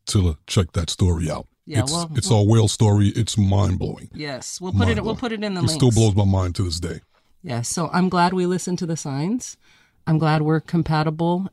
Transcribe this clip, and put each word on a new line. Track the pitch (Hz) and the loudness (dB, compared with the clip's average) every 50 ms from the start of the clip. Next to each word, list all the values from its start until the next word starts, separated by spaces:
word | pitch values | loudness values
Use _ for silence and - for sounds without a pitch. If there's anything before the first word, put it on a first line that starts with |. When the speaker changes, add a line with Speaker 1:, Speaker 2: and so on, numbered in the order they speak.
| - | -4
Speaker 1:
to | - - 104 92 87 78 - _ | -2 0 2 2 0 0 -4 _
check | - - 104 92 - | -2 0 0 0 0
that | - 92 82 - | -2 -4 -4 -4
story | - - 104 90 85 80 85 76 | 0 2 2 2 2 0 -2 -4
out. | - - - - _ _ _ | -6 -6 -10 -14 _ _ _
Speaker 2:
Yeah, | - 156 110 | -4 -2 -2
Speaker 1:
It's, | - 135 | -2 0
Speaker 2:
well, | 160 170 170 160 151 | -2 -4 -4 -4 -4
Speaker 1:
it's | 123 - - | -2 0 2
Speaker 2:
we'll | 123 107 | 2 4
Speaker 1:
our | 104 | 4
whale | 104 113 113 107 104 | 4 4 4 4 2
story. | - - 120 104 101 104 101 101 | 2 2 4 4 4 4 4 2
It's | - 120 107 - - | 2 0 -2 0 2
mind-blowing. | 107 101 98 98 98 98 92 90 87 87 - - - - - - | 2 2 4 4 2 2 2 0 -2 -4 -6 -6 -8 -14 -16 -12
Speaker 2:
Yes, | - 151 147 135 117 - - - - | -10 -10 -10 -10 -10 -12 -12 -12 -10
we'll | 175 185 | -6 -2
put | 190 196 233 233 | 0 2 2 2
it, | 226 208 | 2 0
we'll | 190 220 220 | -2 -4 -4
Speaker 1:
Mind-blowing. | - | -4
Speaker 2:
put | 254 233 | -4 -6
it | 226 208 214 | -4 -4 -4
in | 208 190 | -4 -2
the | 180 | -2
Speaker 1:
It | 131 113 | -2 0
still | 165 143 135 123 | 0 2 2 4
Speaker 2:
links. | 107 | 4
Speaker 1:
blows | 110 113 110 95 | 4 4 4 4
my | 104 101 | 2 2
mind | 98 98 95 92 90 85 | 2 2 2 0 -2 -2
to | - 98 | -4 -4
this | 87 82 87 | -4 -4 -6
day. | 87 87 - - - _ _ _ _ _ _ _ | -6 -8 -10 -10 -14 _ _ _ _ _ _ _
Speaker 2:
Yes, | - 170 123 113 117 - | -10 -8 -6 -6 -6 -4
so | - 185 160 - | -4 -4 -4 -2
I'm | - 180 180 185 | 0 0 0 2
glad | 170 175 170 180 | 2 2 2 2
we | 185 185 180 | 2 0 0
listened | 180 185 180 - 196 180 170 | 0 -2 -2 -4 -4 -6 -4
to | 185 | -4
the | 160 165 | -4 -6
signs. | - - 151 135 139 151 185 233 247 - - - _ _ _ _ _ _ _ _ _ - | -6 -6 -6 -6 -4 -4 -4 -4 -6 -6 -10 -18 _ _ _ _ _ _ _ _ _ -2
I'm | - 160 156 | 0 0 2
glad | 160 156 156 156 | 2 2 2 2
we're | 151 151 160 156 | 2 2 0 0
compatible, | - - - 170 156 - 160 151 156 160 156 156 170 170 175 180 190 185 | -2 -2 -2 0 0 0 0 0 0 -2 -2 -2 0 0 0 -2 -4 -6